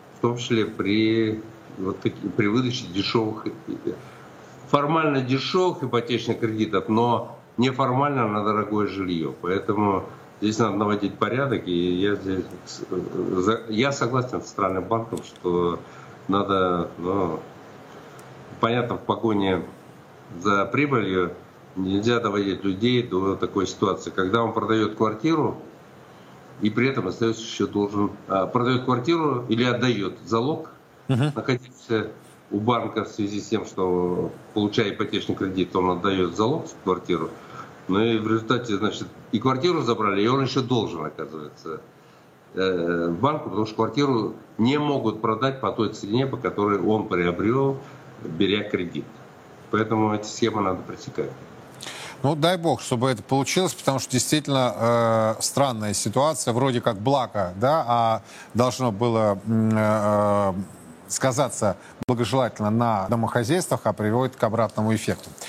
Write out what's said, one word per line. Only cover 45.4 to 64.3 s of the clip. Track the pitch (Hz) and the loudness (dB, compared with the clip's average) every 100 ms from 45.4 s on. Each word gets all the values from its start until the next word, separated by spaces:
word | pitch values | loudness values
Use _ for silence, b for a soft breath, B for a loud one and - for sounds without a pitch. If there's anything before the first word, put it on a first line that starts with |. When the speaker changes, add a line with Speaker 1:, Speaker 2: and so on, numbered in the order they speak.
| 135 135 | 0 0
Speaker 1:
по | 101 | -2
той | - 104 | 0 -2
цене, | - 98 117 135 | -2 -2 0 0
по | 117 | -2
которой | 92 - 104 101 | -2 0 2 2
он | 87 107 - | 4 2 2
приобрел, | 90 87 85 101 131 139 135 B B - - | 0 2 2 2 2 2 -2 B B -20 -14
беря | - 80 98 104 101 | -8 0 2 2 0
кредит. | 95 85 73 - - - - - - - | -4 -4 -6 -10 -14 -20 -20 -20 -20 -2
Поэтому | 107 110 110 107 | 0 2 2 2
эти | 104 - | 0 -4
схемы | - 113 107 | -2 0 2
надо | 98 90 | 0 -2
пресекать. | - - - - 69 - - - - - B B B - | -6 -12 -8 -6 -6 -10 -18 -20 -20 -16 B B B -2
Speaker 2:
Ну, | 135 147 | 0 2
дай | 160 185 | 2 2
бог, | 165 127 | 2 0
чтобы | - 123 135 | 0 2 2
это | 127 | 0
получилось, | - 135 131 - 185 | 0 0 2 2 0
потому | - - 131 | 0 0 0
что | - | 0
действительно, | 127 - 151 143 135 123 - 113 117 117 113 110 110 | 0 2 0 2 2 2 2 2 4 4 4 2 0
э, | |
странная | - - 139 113 104 | -2 2 2 0 -2
ситуация, | 98 110 120 147 156 - | -2 0 2 2 2 0
вроде | 117 135 120 | 2 2 2
как | 123 101 | 0 0
благо, | 110 139 117 104 90 92 | 2 2 2 -2 -2 0
да, | 127 160 120 | 2 2 2
а | 120 113 113 B B B | 2 2 0 B B B
должно | 120 123 120 123 | 2 2 2 -2
было, | 98 120 113 107 98 107 | 0 2 4 2 2 0
м, | 113 110 | 2 2
э, | 110 107 107 104 104 104 101 101 185 95 - - - - | 4 4 4 4 4 4 4 2 -2 -6 -14 -20 -20 -10
сказаться | - 131 123 127 - 104 90 B - - | -2 0 2 0 0 0 -2 B -6 -2
благожелательно | 120 110 131 117 - 107 | 0 2 2 0 0 0
на | 113 120 107 95 | 2 2 0 0
домохозяйствах, | 117 110 123 113 175 - 135 | 0 0 0 2 0 0 -2
а | 113 | -2
приводит | 101 107 117 131 | 0 2 2 0